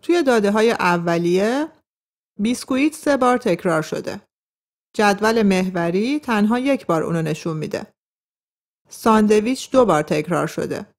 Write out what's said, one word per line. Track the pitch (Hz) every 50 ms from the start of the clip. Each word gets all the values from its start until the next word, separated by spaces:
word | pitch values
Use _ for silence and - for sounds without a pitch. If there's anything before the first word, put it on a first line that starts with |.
| _
توی | - 339 349 330
داده | 269 247 226 202 202
های | 202 220 214 233
اولیه | 226 - - 180 175 175 170 170 170 170 170 170 175 185 196 220 240 277 302 320 - _ _ _ _ _ _ _ _ _ _ _ _ _
بیسکویت | 202 226 247 - - - 269 262 277 311 302
سه | - - 302 285
بار | 269 262 247 247 247
تکرار | - 226 175 170 - 185 165 160 151
شده. | - - 160 - - - 202 _ _ _ _ _ _ _ _ _ _ _ _ _ _ _
جدول | - 214 208 202 196 208 220 226 233 220
محوری | 202 190 185 185 185 185 175 170 170 170 190 214 247 285 302
تنها | 294 - 233 208 208 214 226 247
یک | 254 277 277 254 -
بار | - 170 160 -
اونو | - 165 165 160
نشون | 156 151 156 - 170 160
می‌ده. | 156 151 - - - - - _ _ _ _ _ _ _ _ _ _ _ _ _ _ _ _ _ _ _ _
ساندویچ | - - - 240 220 214 214 208 214 214 208 226 262 254 - -
دو | - 262 247
بار | 208 170 151 151
تکرار | - 180 151 156 170 175 147 147
شده. | 160 - - - - 139 - 202 _ _